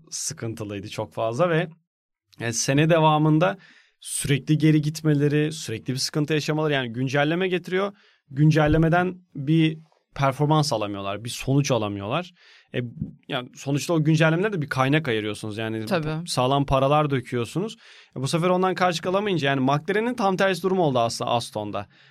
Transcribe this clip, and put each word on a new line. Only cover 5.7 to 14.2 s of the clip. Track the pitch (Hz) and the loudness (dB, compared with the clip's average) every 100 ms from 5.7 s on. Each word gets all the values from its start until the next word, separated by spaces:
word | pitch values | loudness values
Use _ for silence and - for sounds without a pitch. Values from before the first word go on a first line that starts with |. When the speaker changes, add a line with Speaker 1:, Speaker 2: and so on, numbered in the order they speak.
| 113 - | -8 -6
Speaker 1:
bir | 131 | -4
sıkıntı | - 156 147 | -4 -2 -2
yaşamaları, | 151 147 151 156 | -2 -2 -2 0
yani | 139 123 | 0 -2
güncelleme | 113 131 143 147 170 190 | -4 -2 0 0 0 -2
getiriyor. | 175 175 185 202 196 _ _ - | -2 -4 -4 -4 -6 _ _ -8
Güncellemeden | 135 156 156 151 160 165 175 180 180 _ | 2 4 6 4 4 4 2 0 -4 _
bir | - 135 160 160 160 - _ _ | -8 0 2 2 0 -12 _ _
performans | - 139 131 147 156 147 | -2 -2 2 2 2 2
alamıyorlar, | 110 104 101 98 104 | 0 -2 -6 -6 -8
bir | 117 | -8
sonuç | - - 139 143 | -8 0 0 2
alamıyorlar. | 120 104 101 101 147 180 _ - - _ | 0 -2 -4 -6 -6 -8 _ -20 -20 _
E, | 127 120 - 139 - - | -8 -8 -8 -12 -12 -10
yani | 135 123 - | -8 -8 -10
sonuçta | 139 143 143 | -4 -2 0
o | 170 | 0
güncellemelerde | 151 156 | 4 4